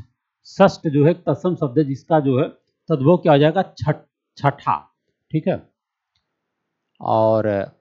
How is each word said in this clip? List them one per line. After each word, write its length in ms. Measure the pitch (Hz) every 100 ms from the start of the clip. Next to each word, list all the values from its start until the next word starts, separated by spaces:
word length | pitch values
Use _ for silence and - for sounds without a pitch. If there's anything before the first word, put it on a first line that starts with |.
| - _ _ _ _
षष्ठ 400 | - 190 - 165
जो 180 | 139 147
है 80 | 175
तत्सम 400 | 165 139 185 165
शब्द 220 | 143 131
है 60 | 139
जिसका 340 | 135 - 156
जो 180 | 139 127
है 80 | 175 - _ _ -
तद्भव 280 | 151 139 175
क्या 160 | 180
हो 60 | 143
जाएगा, 220 | 151 185
छठ-, 440 | 180 - 147 - _ _ _ -
छठा, 400 | 143 - - 73 - _ _ _ _
ठीक 160 | 156 180
है। 140 | 113 - _ _ _ _ _ _ _ _ _ _ _ _ _
और 480 | - 110 110 110 107 101 - -